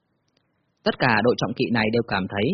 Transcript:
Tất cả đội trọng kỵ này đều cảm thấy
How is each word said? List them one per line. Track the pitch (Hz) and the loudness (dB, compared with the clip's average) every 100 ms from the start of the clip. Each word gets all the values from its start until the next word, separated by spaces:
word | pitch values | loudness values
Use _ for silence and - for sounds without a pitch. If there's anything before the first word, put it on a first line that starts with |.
| _ _ _ _ _ _ _ _ | _ _ _ _ _ _ _ _
Tất | 214 - | -4 0
cả | 131 107 | 2 4
đội | 120 101 | 2 0
trọng | 131 - | -4 -4
kỵ | 117 | -2
này | 117 110 | 0 0
đều | 117 - | 0 -2
cảm | 98 95 | -4 -2
thấy | 101 120 | -2 -2